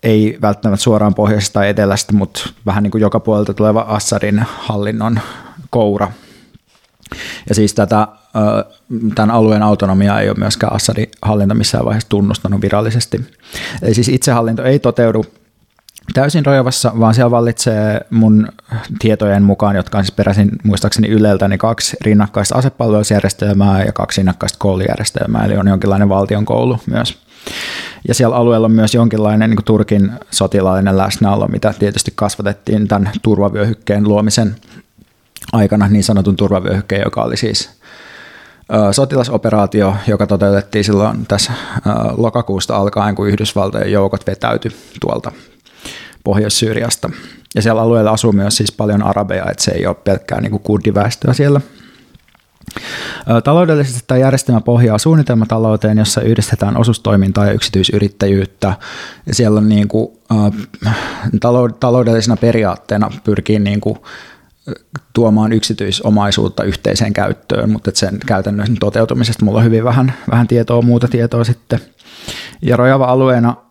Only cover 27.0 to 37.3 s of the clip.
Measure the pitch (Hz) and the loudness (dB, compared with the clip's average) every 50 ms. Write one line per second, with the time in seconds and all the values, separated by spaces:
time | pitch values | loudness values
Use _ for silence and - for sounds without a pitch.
27 | 117 117 - _ _ _ _ - - - - - - - - - - - - - | -4 -4 -8 _ _ _ _ -20 -18 -14 -14 -12 -12 -12 -12 -12 -14 -14 -18 -12
28 | - - 117 - 127 117 127 123 117 120 117 113 113 110 110 113 110 107 - 120 | -4 -4 0 2 2 2 2 2 2 4 4 4 4 4 4 4 4 2 2 2
29 | 117 117 107 110 107 104 107 107 110 113 113 101 104 - 110 107 107 - 107 101 | 2 2 2 2 0 2 2 2 2 2 0 0 2 2 2 2 2 2 2 2
30 | 98 101 113 - - _ - - 95 92 - 101 95 95 92 95 95 98 95 95 | 2 2 0 -8 -14 _ -4 -2 -2 0 0 2 2 2 2 2 2 2 2 2
31 | 95 101 98 - 110 101 101 104 104 101 104 101 - 107 101 - 104 101 101 - | 0 0 0 0 0 0 2 0 0 -2 -2 -2 -2 -2 -2 0 -2 -2 -2 -2
32 | - - - - 107 104 - - 101 101 101 - _ - 107 107 104 98 104 101 | -6 -6 -4 -4 -4 -4 -4 -4 -4 -4 -4 -6 _ -2 -2 0 0 0 0 0
33 | 101 101 107 110 _ 113 104 98 101 101 101 104 104 110 110 - - - 101 101 | 0 -2 -4 -2 _ 0 2 2 0 -2 0 -2 -2 -2 -4 -6 -2 -2 0 2
34 | 104 104 104 104 107 107 - 120 113 101 110 - _ - - - _ _ _ _ | 2 2 2 2 2 0 0 0 0 -2 -4 -8 _ -20 -20 -20 _ _ _ _
35 | _ _ _ _ _ _ _ - - - - 113 104 98 107 107 98 98 104 104 | _ _ _ _ _ _ _ -20 -14 -4 0 0 2 2 2 2 2 2 2 2
36 | 98 - 110 101 92 101 98 - 104 95 98 92 92 95 95 98 101 - 98 98 | 2 2 0 0 2 0 0 0 0 0 0 -2 -2 -2 -4 -4 -4 -4 -4 -2
37 | 101 107 - - - - | -2 -2 -2 -2 -4 -4